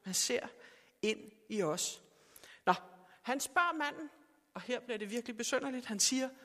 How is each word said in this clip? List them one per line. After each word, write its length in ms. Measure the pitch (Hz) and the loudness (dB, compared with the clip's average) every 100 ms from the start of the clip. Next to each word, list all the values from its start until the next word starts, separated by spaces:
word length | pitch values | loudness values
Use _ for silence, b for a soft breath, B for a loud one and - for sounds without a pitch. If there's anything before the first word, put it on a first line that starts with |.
Man 100 | 196 | -4
ser 340 | 180 - 247 - - B B B _ | 0 2 0 -4 -12 B B B _
ind 300 | 214 214 - - - | -2 -2 -6 -18 -4
i 140 | 214 | 0
os. 400 | 165 175 - - - B B B B B - | 2 0 -2 -6 -16 B B B B B 4
Nå, 80 | 180 - - B B | 4 0 -20 B B
han 180 | - 269 | -4 -2
spørger 320 | - 370 349 | 2 4 4
manden, 380 | 320 294 285 302 - - _ _ | 2 0 -2 -10 -14 -20 _ _
og 60 | 185 | -10
her 200 | 233 240 | -4 -4
bliver 180 | 240 240 | -4 -6
det 120 | 202 | -4
virkelig 260 | 233 233 226 | -4 -4 -4
besynderligt. 500 | 233 262 277 254 240 | 0 0 0 -4 -4
Han 140 | 202 | 2
siger, 300 | - 254 262 262 | 4 4 0 -6